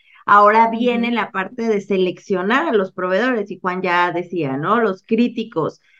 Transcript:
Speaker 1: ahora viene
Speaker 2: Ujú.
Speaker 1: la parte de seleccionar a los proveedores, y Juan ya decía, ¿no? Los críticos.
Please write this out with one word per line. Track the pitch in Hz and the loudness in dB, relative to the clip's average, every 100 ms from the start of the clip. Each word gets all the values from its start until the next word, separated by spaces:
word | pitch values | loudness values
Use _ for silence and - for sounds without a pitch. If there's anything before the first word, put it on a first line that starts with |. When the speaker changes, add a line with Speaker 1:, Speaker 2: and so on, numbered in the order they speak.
| _ - | _ -8
Speaker 1:
ahora | - 208 208 220 226 | 4 6 6 6 2
viene | 226 247 233 233 | 0 -2 0 -2
Speaker 2:
Ujú. | 233 | -2
Speaker 1:
la | 190 | -4
parte | 190 190 - 226 | -6 -8 -6 -2
de | 202 | -2
seleccionar | 196 190 180 175 - 180 196 269 330 | -2 0 0 -4 -4 -4 0 0 0
a | |
los | 214 190 | 0 -2
proveedores, | - 185 190 254 233 202 | -4 -2 0 0 -2 -4
y | 185 | -8
Juan | 185 185 | -6 -4
ya | 180 175 175 | -2 0 0
decía, | 175 180 180 139 135 | -2 -4 -4 -4 -2
¿no? | 170 233 | 0 0
Los | 214 190 | 0 -2
críticos. | - 226 240 226 226 160 113 - _ | -2 0 0 -2 -6 -4 -4 -6 _